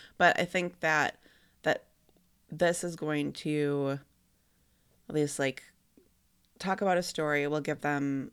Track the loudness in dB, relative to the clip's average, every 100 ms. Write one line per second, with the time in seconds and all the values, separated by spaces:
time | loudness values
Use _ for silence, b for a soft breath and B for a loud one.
0 | B 4 4 4 0 -2 -4 -2 0 2
1 | 2 -2 b b b b -2 -2 -4 _
2 | _ _ _ _ -12 0 0 2 -4 -4
3 | -2 -2 -2 -4 -4 0 0 0 -2 -4
4 | -8 _ _ _ _ _ _ _ _ _
5 | -4 0 0 0 -2 -2 -14 _ _ -20
6 | _ _ _ _ _ -8 -4 0 2 2
7 | 0 -2 0 0 0 0 -2 -2 -2 0
8 | 0 -2 -6